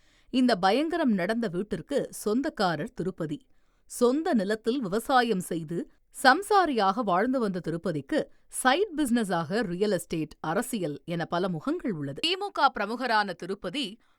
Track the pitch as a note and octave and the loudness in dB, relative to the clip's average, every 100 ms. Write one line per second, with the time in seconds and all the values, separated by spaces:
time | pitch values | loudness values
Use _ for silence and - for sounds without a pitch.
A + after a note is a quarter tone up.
0 | _ _ _ B3 B3+ G#3 F#3+ A#3 D#4+ E4+ | _ _ _ 2 4 4 4 4 2 0
1 | D4 G3+ F3 A#3 A3+ F3 G#3 F#3+ - B3+ | 2 2 0 -2 -2 -4 -4 -6 -4 -4
2 | - - G#3+ A3+ D4 D4+ F#3+ D#3 F#3 - | -4 -4 -2 0 -2 0 0 0 -6 -6
3 | F3+ - D#3 D3+ - _ _ _ _ - | -6 -6 -6 -8 -12 _ _ _ _ 0
4 | A#3+ C4+ F4 C4 F#3+ A3 A3+ C4+ G#3 G3+ | 2 2 2 0 0 -2 -2 -2 -2 -4
5 | - C4 B3 F#3+ - E3+ D#3 F3+ - _ | 2 4 4 0 -2 -6 -4 -6 -8 _
6 | _ - C4 D4 G4+ G#4 E4+ A#3+ G3 F#3 | _ 2 6 6 6 4 4 4 2 2
7 | G#3 F3 A#3+ C4 A3 F#3 E3 D#3+ F#3+ D#3 | 2 2 2 2 0 -2 -4 -4 -4 -4
8 | - D#4 - - _ - C4 C#4+ G#4+ D4+ | -2 -2 -2 -8 _ -2 2 2 0 0
9 | C#4+ A#3+ G3 F3 D3+ G3+ G#3+ F3 G#3 C4 | 0 2 0 -2 -2 -2 -2 0 0 0
10 | - E3 D3+ - D#3+ E3+ - A#3 D#3 C#3+ | -2 -4 -6 -6 -4 -4 -4 -4 -6 -6
11 | - E3+ D#3 F3 F#3 E3 - F4 D4+ E3 | -8 -6 -4 -2 -2 -4 -4 -4 -4 -4
12 | C#3+ D3+ D#4+ F#4 G4+ - C#4+ - G3+ A#3+ | -6 -4 -2 -2 -4 0 0 2 -4 -4
13 | B3+ A3 G3+ - F3 G3 F#3 B3 A#3 G#3+ | 0 0 0 -4 -8 -8 -6 -6 -6 -8
14 | _ | _